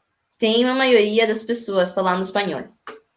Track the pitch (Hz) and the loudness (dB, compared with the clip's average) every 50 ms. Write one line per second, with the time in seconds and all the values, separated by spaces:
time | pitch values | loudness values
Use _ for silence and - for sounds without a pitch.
0 | _ _ _ _ _ _ _ - 233 220 226 233 247 254 254 269 262 254 247 220 | _ _ _ _ _ _ _ -4 -2 0 2 2 2 2 0 0 2 4 4 4
1 | 208 208 214 226 226 214 214 220 - - 233 233 - - 196 185 180 180 - 190 | 4 4 2 2 2 2 0 -2 -4 -4 -6 -6 -4 -2 0 0 0 0 0 -2
2 | 190 185 180 185 190 190 - 202 196 190 151 127 - - _ _ - - - - | -2 0 0 -2 -2 -4 -4 -4 -4 -4 -6 -8 -10 -14 _ _ -20 -20 -20 -20
3 | _ _ _ | _ _ _